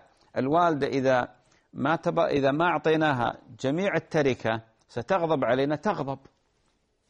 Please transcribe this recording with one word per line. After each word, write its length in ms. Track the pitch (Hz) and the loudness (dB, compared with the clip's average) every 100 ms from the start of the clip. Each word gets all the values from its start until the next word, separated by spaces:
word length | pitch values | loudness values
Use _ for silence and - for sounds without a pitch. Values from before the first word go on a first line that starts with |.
| - _ _ 117 | -10 _ _ -6
الوالدة 500 | 131 165 175 147 139 | 0 2 2 0 -2
إذا 420 | 135 131 127 - - _ _ _ | 0 2 2 0 -8 _ _ _
ما 240 | - 135 160 | -6 -2 -2
تب-، 220 | 170 165 | -2 0
إذا 320 | 131 139 135 | 2 2 2
ما 140 | 147 | 2
أعطيناها 720 | 175 156 160 156 156 127 113 - - 113 | 2 0 2 2 2 0 -2 -4 -12 -6
جميع 340 | 131 160 196 160 | -4 -2 -2 -2
التركة 680 | - 165 139 123 113 113 - _ _ | -2 0 0 0 -2 -4 -6 _ _
ستغضب 560 | 120 - 190 165 151 | -10 -2 0 0 0
علينا، 320 | 117 127 139 151 | 2 2 0 0
تغضب، 420 | 214 160 139 135 - _ _ _ _ _ _ _ | -2 -4 -4 -8 -12 _ _ _ _ _ _ _